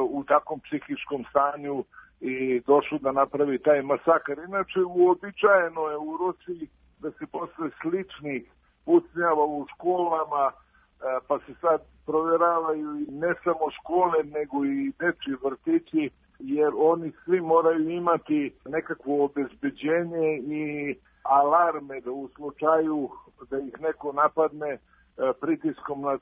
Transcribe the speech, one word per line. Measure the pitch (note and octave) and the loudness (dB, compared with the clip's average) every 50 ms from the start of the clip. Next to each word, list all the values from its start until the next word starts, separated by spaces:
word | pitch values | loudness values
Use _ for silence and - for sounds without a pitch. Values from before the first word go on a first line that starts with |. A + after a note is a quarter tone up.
| C3+ E3+ | 0 0
u | D3+ C#3 C#3 - | -2 -4 0 2
takvom | C#3+ D3+ - - D#3 D3+ | 2 2 2 0 -8 -12
psihičkom | - - D3+ D3 - - D3 B2+ - - C#3+ C3+ A#2 - | -8 -8 -8 -8 -6 -8 -10 -10 -8 -8 -8 -8 -8 -2
stanju | - D3 C#3 C#3+ C#3+ D3 C#3+ C#3+ C#3+ C3+ B2 - _ - - _ _ _ | 0 0 0 0 -2 -4 -8 -8 -6 -6 -8 -10 _ -20 -20 _ _ _
i | - C3 C3 C3 C3 C3 B2+ B2 A#2+ - | -8 -8 -6 -4 -2 -2 -2 0 2 4
došao | C#3+ D3 D3 - D3+ D3+ | 4 4 4 2 -4 -4
da | C3+ C3+ | -2 0
napravi | C3+ C#3 C#3 - - C#3 D3 C#3+ C3+ B2 | 2 2 2 2 2 0 0 0 -2 0
taj | - D3+ D3+ C#3+ | 2 4 4 4
masakar. | C3+ C#3 C#3+ - - E3 E3 D#3 - - C#3+ C#3+ D#3+ F3+ | 2 0 -2 0 2 2 2 2 0 -4 -8 -10 -8 -6
Inače, | G3 G3 F#3 - - F#3+ | -4 -4 -4 -2 -2 -2
uobičajeno | F#3 F3+ F3+ F3+ F3 F3+ F3+ F3+ - G3+ G3 - G3+ G#3 G3+ F#3+ F3 E3 D#3+ E3 | -2 0 2 4 6 6 4 2 -2 -8 -2 2 4 6 6 6 4 2 -2 -4
je | D#3 D#3 D3+ D3 | -4 -4 -4 -6
u | D#3 D#3 D#3+ E3 | -6 -8 -6 -4
Rusiji | F3+ F#3 F3 - _ - F3+ E4 D#3 - _ _ _ _ _ _ | -4 -4 -4 -6 _ -12 -12 -12 -12 -14 _ _ _ _ _ _
da | - D#3 | -12 -12
se | - - D3+ C#3+ | -10 -10 -12 -12
posle | - - E3+ - - - E3 D3 - - | -10 -10 -12 -12 -10 -8 -8 -8 -8 -8
sličnih | - D#3+ E3+ F#3+ F#3+ F#3 - - D3 D3 C#3 B2+ - - _ _ _ _ _ _ _ | -6 -4 -4 -4 -4 -8 -14 -12 -8 -8 -8 -8 -8 -12 _ _ _ _ _ _ _
pucnjava | - E3+ F3 E3+ - - E3 F3 E3+ D#3+ D3+ D3+ | 4 4 4 4 2 -2 -2 0 2 4 4 2
u | D#3 D3+ D3 C#3 - - | 2 0 -4 -8 -10 -12
školama, | - E3 F3 F3+ F3+ F3 E3+ E3 D#3+ D#3 D#3 D#3 C#3+ C#3 C3 | -4 -2 0 0 2 0 0 0 0 -2 -2 0 0 0 0
e, | - _ _ _ _ _ _ _ _ _ - C3+ C3 B2+ - - | -2 _ _ _ _ _ _ _ _ _ -6 -4 -4 -4 -2 -2
pa | D3 C#3 | -4 -4
se | - - B2+ - | -4 -8 -12 -2
sad | - E3+ D#3+ D3+ - - _ _ _ | 2 2 2 2 0 -6 _ _ _
proveravaju | - D3+ D#3 D#3+ E3 E3 E3 E3+ E3+ E3+ E3 E3 D#3+ D#3 D#3 D3+ D3+ D3 D3 | -2 -2 0 2 2 2 4 4 4 2 2 0 -2 -2 -4 -4 -6 -6 -8
i | D3 D3 | -8 -8
ne | C3+ C#3+ D#3+ F3 E3+ - - | -6 -4 -2 -2 -2 -2 -2
samo | F3 E3 D#3+ D#3+ D3 - - | -2 -2 0 -2 -4 -4 -8
škole, | - - D#3+ F3+ F3+ F3+ E3 D#3+ D3+ | -8 -2 0 2 2 4 2 2 0
nego | D3 D3 D3+ D3+ C#3+ C3+ C#3+ C#3+ | 0 -4 -6 -4 -4 -2 -2 0
i | C#3 C#3 C#3 C#3 C#3 C3+ - | 0 0 -2 -2 -4 -4 -2
dečji | E3+ F3 E3+ - - C#3+ C#3 C3 C3 | -2 -2 -2 -4 -6 -8 -6 -4 -4
vrtići, | C3+ C3 A#2+ _ - E3 E3+ E3+ - - D#3+ D3+ C3+ - _ _ _ _ - | -6 -6 -4 _ 0 0 0 0 -2 -2 -2 -2 -4 -6 _ _ _ _ -14
jer | - C3+ C#3 D3 D3+ D3 C3+ - | -8 -4 0 0 2 2 2 4
oni | D3+ D#3 E3+ E3+ E3 D#3 C#3 - - | 4 4 4 2 -2 -6 -10 -10 -2
svi | - F3+ F#3 | 0 0 0
moraju | E3+ D#3+ D#3+ E3 E3 D#3+ E3 E3 D#3 D#3+ | 2 4 4 6 6 6 4 2 0 -2
imati | E3+ F3 F3 E3+ E3+ D#3 - - D#3 D3+ C#3+ C3 - _ - | -2 -2 0 2 2 2 0 0 -2 0 0 -2 -6 _ -12
nekakvo | B2+ C#3 D#3+ D3+ - D#3+ - - C3+ C#3+ C#3+ C#3+ | -8 -6 -6 -4 -6 -8 -8 -4 -2 0 2 0
obezbeđenje | C#3+ C#3+ C#3+ C#3 B2+ - - - C#3 C#3 - C3+ D3 D#3+ E3+ F3 E3+ E3+ E3 D#3+ D#3 D#3 D3 | 0 0 -2 -6 -6 -6 -6 -6 -6 -6 -4 -2 0 0 0 0 -2 -2 -2 0 0 0 -2
i | A#2 C#3+ D3+ D3+ D3+ D3+ D3 D3 C#3+ C#3+ C3 - _ _ _ _ - | -4 -6 -6 -6 -6 -6 -6 -6 -6 -6 -8 -10 _ _ _ _ 0
alarme | C3+ C3+ C#3 C#3 C#3+ D3+ E3+ F3 E3+ D#3 D3+ C#3+ C#3 C3+ C3 | 2 4 4 6 6 4 4 4 2 0 -2 -8 -12 -12 -12
da | A#2+ A#2+ | -10 -8
u | B2+ C#3 C#3 C3 - | -8 -8 -10 -12 -14
slučaju | - C#3+ C#3+ C#3 - D3+ D3+ D#3+ D#3+ D#3+ D#3 D#3 D3+ C#3 A#2+ - - - _ _ _ C3 - | -14 -12 -12 -8 -2 0 2 4 4 2 2 0 -2 -4 -6 -8 -12 -20 _ _ _ -12 -8
da | C3+ C3+ | -6 -6
ih | C#3 C3 - - | -6 -8 -10 -6
neko | D3+ D#3+ - - - D3 | -6 -6 -6 -4 -6 -6
napadne, | C#3 C#3+ D3 D3+ - - D#3+ D#3 D3 D3+ D3+ D3 | 0 2 2 2 2 2 0 0 0 -4 -8 -8
e, | C#3 A#2 _ _ _ _ _ _ _ - C3 C3 B2+ - | -8 -8 _ _ _ _ _ _ _ -4 -2 -2 -2 -2
pritiskom | - D3 E3 D3 - D#3+ C#3 - - - D3 C#3 | -2 -2 -2 -2 -2 -4 -6 -6 -8 -10 -10 -6
na | C#3 C#3 C#3 C3 | -4 -4 -4 -2